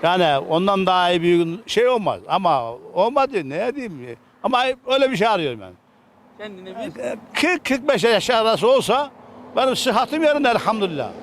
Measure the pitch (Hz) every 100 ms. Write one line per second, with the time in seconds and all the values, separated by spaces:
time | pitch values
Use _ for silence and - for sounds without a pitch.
0 | 165 185 165 139 - 160 196 196 185 185
1 | 180 180 170 175 165 175 - - 247 247
2 | 175 104 95 170 185 143 117 120 - 165
3 | 214 277 269 240 139 147 240 277 247 151
4 | 123 117 _ _ - 254 262 262 - 262
5 | 269 254 220 208 151 117 95 90 _ _
6 | _ _ _ - 214 190 190 220 220 220
7 | 247 233 - - 311 359 - 262 277 254
8 | 214 214 - 233 220 220 214 262 - 247
9 | 285 - - - - - 262 254 - 214
10 | 247 302 311 294 269 220 175 220 196 151
11 | 110 87